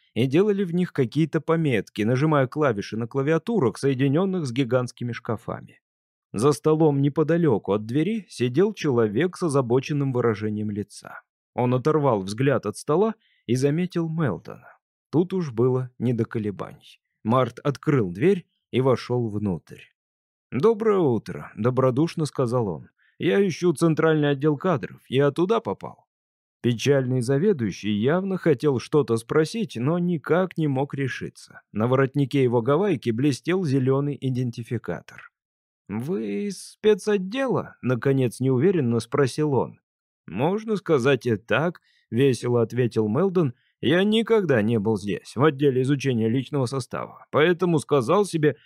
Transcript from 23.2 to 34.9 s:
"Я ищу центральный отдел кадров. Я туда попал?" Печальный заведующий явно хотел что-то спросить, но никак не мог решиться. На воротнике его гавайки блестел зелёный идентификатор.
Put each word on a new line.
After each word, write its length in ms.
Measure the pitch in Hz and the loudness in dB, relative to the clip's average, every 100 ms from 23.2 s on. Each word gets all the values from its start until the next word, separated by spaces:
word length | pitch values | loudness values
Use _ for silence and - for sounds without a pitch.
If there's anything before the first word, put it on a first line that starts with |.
"Я 260 | 165 196 202 | 0 2 0
ищу 260 | 139 175 | 0 0
центральный 580 | 147 170 147 160 156 147 | 2 2 4 2 4 2
отдел 260 | 139 156 143 | 2 0 0
кадров. 460 | 185 139 92 - _ | 0 -2 -4 -14 _
Я 220 | 123 143 | 2 2
туда 300 | 135 180 226 | 2 0 0
попал?" 480 | - 95 - - _ _ _ _ _ _ | -2 -8 -12 -16 _ _ _ _ _ _
Печальный 580 | 123 117 131 139 127 127 | -2 0 2 2 2 -2
заведующий 720 | 120 139 208 156 107 90 98 | 0 2 2 0 -2 -4 -2
явно 460 | 104 123 175 196 185 | 0 0 0 -2 -2
хотел 420 | 170 131 147 123 | 0 2 2 -2
что-то 380 | - 147 120 113 | 0 0 2 -2
спросить, 580 | - 151 160 233 175 113 | 0 0 0 -2 -6 -4
но 240 | 127 175 | -2 0
никак 580 | 175 165 - 165 185 - | -2 -2 0 0 0 -2
не 80 | 151 | -2
мог 280 | 131 143 | 0 -4
решиться. 640 | 135 135 - 82 - - - _ | -4 -6 -6 -12 -14 -20 -20 _
На 160 | 101 120 | -2 2
воротнике 560 | 131 135 143 139 139 | 2 2 0 0 2
его 180 | 127 120 | 2 2
гавайки 500 | 113 147 208 143 120 | 2 2 2 0 -2
блестел 540 | 113 147 123 156 185 | 0 0 0 -2 -2
зелёный 540 | 165 135 127 135 143 135 | 0 2 2 0 0 -4
идентификатор. 1120 | 135 127 127 120 113 117 - | -4 -2 -4 -6 -6 -6 -6